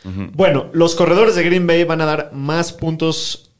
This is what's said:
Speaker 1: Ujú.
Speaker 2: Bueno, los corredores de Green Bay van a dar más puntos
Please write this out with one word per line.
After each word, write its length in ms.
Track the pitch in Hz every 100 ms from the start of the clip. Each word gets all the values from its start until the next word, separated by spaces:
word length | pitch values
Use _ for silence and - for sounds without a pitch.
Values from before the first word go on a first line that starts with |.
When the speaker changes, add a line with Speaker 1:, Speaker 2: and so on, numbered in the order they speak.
Speaker 1:
Ujú. 280 | 95 92 95
Speaker 2:
Bueno, 320 | 143 190 139 -
los 200 | 165 170 170
corredores 400 | 170 180 220 175
de 80 |
Green 220 | 170 180 175
Bay 200 | 170 165
van 160 | 160
a 40 | 156
dar 260 | 151 -
más 400 | 139 143 165 170
puntos 800 | - 165 160 160 156 - - _